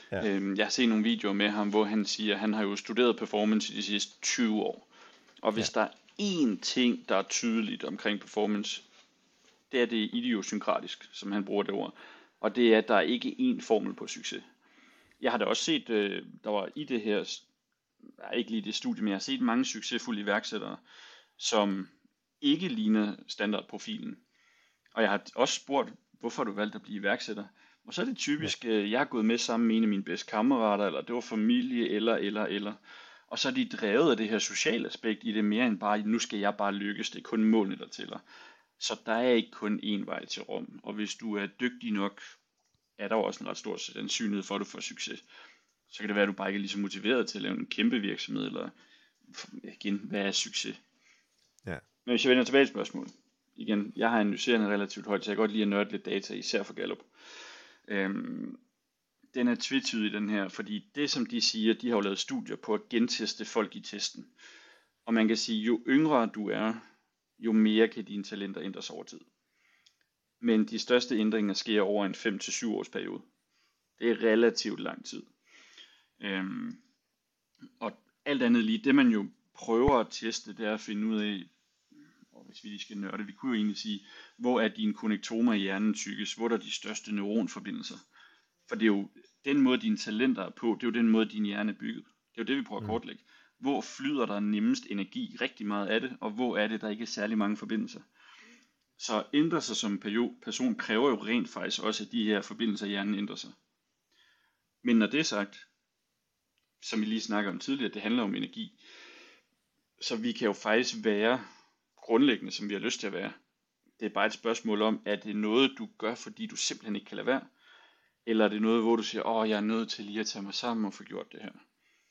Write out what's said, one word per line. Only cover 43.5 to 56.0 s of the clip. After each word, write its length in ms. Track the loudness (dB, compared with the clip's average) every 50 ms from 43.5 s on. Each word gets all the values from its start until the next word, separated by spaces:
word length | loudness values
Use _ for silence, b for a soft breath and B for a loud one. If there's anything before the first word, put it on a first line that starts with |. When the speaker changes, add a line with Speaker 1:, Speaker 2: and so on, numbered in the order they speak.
Speaker 2:
ret 60 | -8
stor 200 | -8 -8 -8 -8
sandsynlighed 680 | -8 -8 -10 -8 -8 -6 -4 -4 -2 -2 -2 -2 -2
for, 120 | -2 -4 -4
at 40 | -4
du 40 | -4
får 160 | -6 -8 -10
succes. 440 | -10 -10 -10 -10 -10 -10 -10 -12 B B B B B B B B B B B _ _ _
Så 100 | -10 -8
kan 100 | -4 0
det 60 | 4
være, 80 | 4
at 60 | 4 4
du 40 |
bare 160 | 4 0 -4 -2
ikke 80 | -2
er 40 | -2
lige 80 | -4 -4
så 80 | -4 -4
motiveret 500 | -4 -4 -6 -2 0 2 2 2 0 -2
til 100 | -4 -4
at 40 |
lave 120 | -4 -4 -4 -4
en 80 | -6
kæmpe 320 | -4 0 2 2 4 2 2
virksomhed, 480 | 0 -2 -4 -4 -6 -6 -4 -4 -4
eller 220 | -4 -6 -6 -8 -8 b b b b b b b b b b _ -20 -16
f-, 220 | -16 -16 -14 -16 -16 -16 -16 -14
igen, 220 | -8 -4 -4 -4 -4 -4
hvad 160 | -6 -4 -2
er 100 | -2 -2
succes? 480 | -2 -2 -4 -4 -4 -6 -6 -6 -8 -12 _ _ _ b b b b b b b _ _ _ _ _ _ _
Speaker 1:
Ja. 120 | -10 -10 -10 -12 _ _ _ _
Speaker 2:
Men 60 | 0
hvis 120 | 0 4 6
jeg 60 | 6
vender 140 | 6 6 6
tilbage 200 | 6 6 4 4
til 60 | 4
spørgsmålet. 400 | 2 -4 -6 -6 -8 -10 -12 -12 -16 _ _ _ _ _ _ _ _
Igen, 360 | -10 -4 -2 -2 0 -2 -4 -2
jeg 140 | 0 0 2
har 100 | 4 2
analyseret 480 | 2 2 0 0 2 2 4 4 4 2
relativt 380 | 2 0 -2 -4 -6 -10 -4
højt, 180 | -2 -2 -2 0
så 60 | -2
jeg 60 | 0
kan 60 | 2
godt 80 | 0 2
lide 120 | 2 2
at 60 | 2 2
nørde 220 | 2 2 0 0
lidt 140 | -4 -6